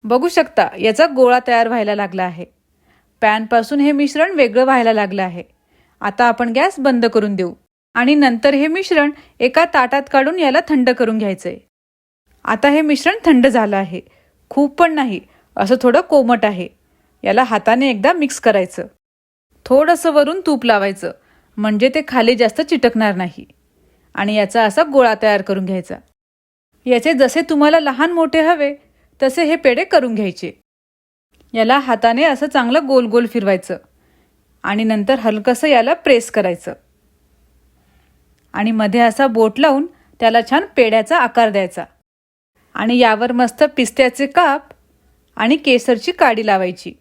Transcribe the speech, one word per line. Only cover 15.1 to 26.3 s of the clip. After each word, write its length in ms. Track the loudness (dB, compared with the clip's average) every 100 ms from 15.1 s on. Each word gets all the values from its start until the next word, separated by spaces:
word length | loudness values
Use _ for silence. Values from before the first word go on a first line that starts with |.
| -6 _ _ _ -6
असं 180 | 0 2
थोडं 200 | 2 2
कोमट 440 | 2 2 2 0 0
आहे. 220 | -4 -12 _ _ _ _ _
याला 200 | -2 0
हाताने 460 | 0 0 0 0 0
एकदा 220 | 0 0
मिक्स 260 | 0 -4 -2
करायचं, 480 | 0 0 -2 -8 -14 _ _ _ _ _ _ _ 0
थोडंसं 460 | 2 2 0 2
वरून 300 | 0 0 -2 -4
तूप 200 | -2 0
लावायचं, 460 | 0 0 -6 -12 -12 _ _ _ -6
म्हणजे 320 | -4 0 0
ते 120 | 0 -4
खाली 280 | 0 0 2
जास्त 260 | 0 0
चिटकणार 540 | -4 0 0 0 -2 -2
नाही 300 | -8 -10 -20 _ _ _ _ _ _ -8
आणि 200 | -4 -2
याचा 280 | 0 0
असा 200 | 0 0
गोळा 300 | 0 2 2 2
तयार 200 | 0 0
करून 240 | -2 -6 -4
घ्यायचा. 300 | -8 -8 -18 _ _ _